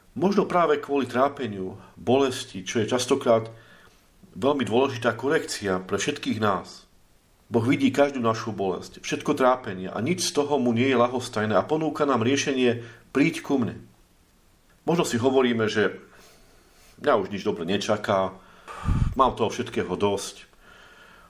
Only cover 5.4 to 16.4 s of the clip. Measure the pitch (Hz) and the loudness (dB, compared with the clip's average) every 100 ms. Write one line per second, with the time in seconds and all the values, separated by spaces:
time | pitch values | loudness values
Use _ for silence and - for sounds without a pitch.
5.4 | - - 101 92 92 98 - 143 139 107 | -2 -4 -2 -2 -2 -4 -2 -4 -4 0
6.4 | 107 90 - - - _ _ _ _ _ | 0 0 -4 -16 -20 _ _ _ _ _
7.4 | _ 117 117 139 135 127 139 135 113 113 | _ 0 2 2 2 4 2 2 -2 -2
8.4 | 117 98 98 87 - - - 143 156 143 | -4 -4 -2 -4 -8 -14 -8 -4 -2 2
9.4 | 127 127 117 92 95 98 123 180 - 143 | 4 2 -2 -8 -8 -4 -2 -2 -2 0
10.4 | 143 143 123 113 135 123 120 127 - 110 | 0 0 0 2 2 2 2 0 -6 -4
11.4 | 107 95 - 160 156 151 147 120 113 139 | 0 2 2 0 -2 0 0 2 2 0
12.4 | 147 131 123 113 - - - 127 160 160 | 0 0 0 0 -6 -20 -6 0 0 0
13.4 | - 139 98 - - _ _ _ _ _ | -2 0 0 -6 -16 _ _ _ _ _
14.4 | _ _ _ _ 147 170 160 117 131 131 | _ _ _ _ 0 0 2 0 2 4
15.4 | 123 113 107 113 101 - - - - - | 4 2 0 2 0 -2 -14 -20 -20 -20